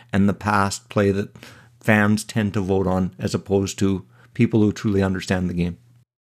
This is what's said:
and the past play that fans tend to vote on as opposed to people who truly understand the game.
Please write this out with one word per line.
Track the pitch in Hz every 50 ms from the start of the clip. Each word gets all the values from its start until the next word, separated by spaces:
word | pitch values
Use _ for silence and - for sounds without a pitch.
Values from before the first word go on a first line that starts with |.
| - _
and | - 95 101 101
the | 90
past | - - 104 104 101 98 98 - - - _
play | - 107 101 101
that | 95 98 104 - - - - - - - - _ _ _
fans | - 117 107 107 104 104 107 107
tend | - - - 113 104 101 92
to | 107
vote | 92 92 95 95 92
on | 92 92 92 92 87 - -
as | 107 - -
opposed | 90 - - 98 98 98 95 - -
to | 98 98 95 87 - _ _ - - _ -
people | - 117 117 - 110
who | 107 101
truly | 98 - - 107 98 98
understand | 95 95 92 92 - - 95 92 92 90
the | 90
game. | 87 85 87 87 - _ _ _ _ _ _ _ _ _ _